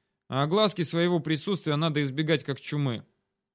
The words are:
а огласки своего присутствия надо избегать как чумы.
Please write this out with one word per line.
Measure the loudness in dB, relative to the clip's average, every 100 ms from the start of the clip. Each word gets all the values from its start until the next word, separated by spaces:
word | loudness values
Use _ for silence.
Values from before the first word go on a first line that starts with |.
| _ _ _
а | -2
огласки | 0 2 2 2
своего | -2 2 2 2
присутствия | 0 -2 0 -2 0 0
надо | 0 0
избегать | -2 -2 0 0
как | 0 -8
чумы. | -4 -2 -2 -2 -8 _ _ _ _